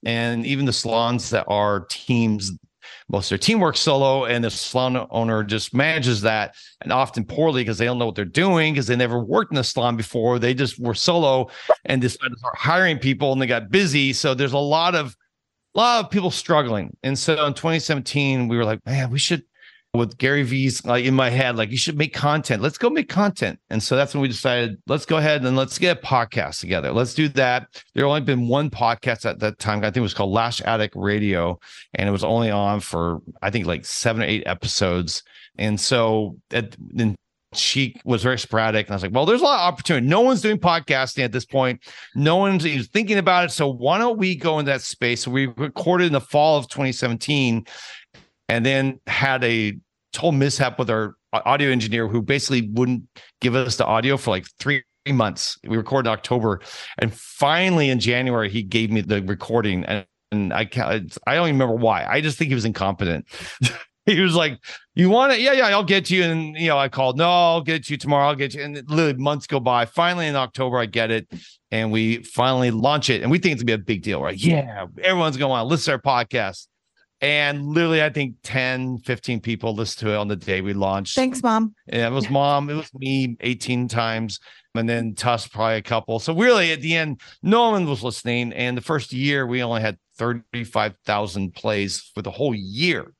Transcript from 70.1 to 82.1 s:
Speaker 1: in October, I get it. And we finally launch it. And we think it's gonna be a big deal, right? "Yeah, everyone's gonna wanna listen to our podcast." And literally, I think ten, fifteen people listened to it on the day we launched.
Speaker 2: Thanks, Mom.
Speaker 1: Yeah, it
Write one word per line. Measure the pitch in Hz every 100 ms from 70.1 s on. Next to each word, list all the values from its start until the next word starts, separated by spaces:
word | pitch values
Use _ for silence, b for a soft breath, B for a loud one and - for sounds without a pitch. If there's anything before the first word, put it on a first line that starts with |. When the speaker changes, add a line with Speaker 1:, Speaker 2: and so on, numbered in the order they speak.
| 180 160
Speaker 1:
in | 143
October, | 127 - 131 123
I | 113
get | 117 113
it. | 113 - B B B _
And | 110 110
we | 110 110 117
finally | 120 - 123 131 123
launch | 110 123 147 -
it. | 117
And | 120
we | 170
think | 180
it's | 139
gonna | 117 110
be |
a |
big | 101 107
deal, | 95 90
right? | 69 95
"Yeah, | 117 165 131 104 90 82
everyone's | 185 185 160 131
gonna | 139
wanna | 127 117
listen | 160 139 135
to | 139
our | 127
podcast." | 117 127 101 95 - _ _ _ _ _
And | 143 147 147 143 143
literally, | 156 170 160
I | 151
think | 143 139 113
ten, | - 139 127 127 127 127
fifteen | - 120 - 117
people | 107 110 113
listened | 107 110 - 110
to |
it | 107
on | 104
the | 104
day | 85 95
we | 95
launched. | 98 98 98 98 -
Speaker 2:
Thanks, | 262 254
Mom. | 247 220 226 - -
Speaker 1:
Yeah, | 117
it | 117